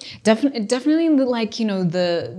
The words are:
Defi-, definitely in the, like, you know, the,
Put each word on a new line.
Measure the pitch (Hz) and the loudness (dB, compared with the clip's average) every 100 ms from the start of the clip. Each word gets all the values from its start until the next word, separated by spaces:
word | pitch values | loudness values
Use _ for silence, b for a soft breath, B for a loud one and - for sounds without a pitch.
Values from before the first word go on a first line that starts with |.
| B B | B B
Defi-, | 214 220 277 240 202 | 0 2 2 -2 -2
definitely | 247 294 311 330 | -2 2 2 4
in | 285 | 2
the, | 254 | 2
like, | 240 220 - | 0 -2 -2
you | 220 | -2
know, | 190 | 0
the, | 180 180 175 170 - | 0 0 0 0 -4